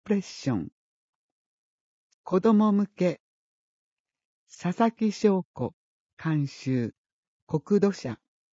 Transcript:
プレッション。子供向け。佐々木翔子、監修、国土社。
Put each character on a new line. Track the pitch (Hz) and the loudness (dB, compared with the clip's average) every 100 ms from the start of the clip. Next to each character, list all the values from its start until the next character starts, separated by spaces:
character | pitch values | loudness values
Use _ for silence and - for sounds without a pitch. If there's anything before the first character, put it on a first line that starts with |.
プ | - | -4
レ | 202 | -4
ッ | |
シ | - - - | -4 -8 -4
ョ | 104 | -4
ン。 | 76 - _ _ _ _ _ _ _ _ _ _ _ _ _ _ | -6 -14 _ _ _ _ _ _ _ _ _ _ _ _ _ _
子 | - 185 | -4 0
供 | 220 214 214 | 4 4 4
向 | 202 202 | 2 0
け。 | - 180 - _ _ _ _ _ _ _ _ _ _ _ _ _ | 0 -2 -2 _ _ _ _ _ _ _ _ _ _ _ _ _
佐 | - 175 180 | -8 -6 0
々 | 233 | 0
木 | - 220 | 0 -2
翔 | - 208 190 - | 2 2 2 -2
子、 | - 123 - _ _ _ - | -8 -8 -8 _ _ _ -8
監 | 165 156 139 | -2 -2 -2
修、 | - 131 127 113 - _ _ _ _ - | -6 -4 -2 -2 -8 _ _ _ _ -8
国 | 156 - 202 | -6 0 2
土 | 202 | 2
社。 | 190 - 107 _ _ _ | -2 -8 -10 _ _ _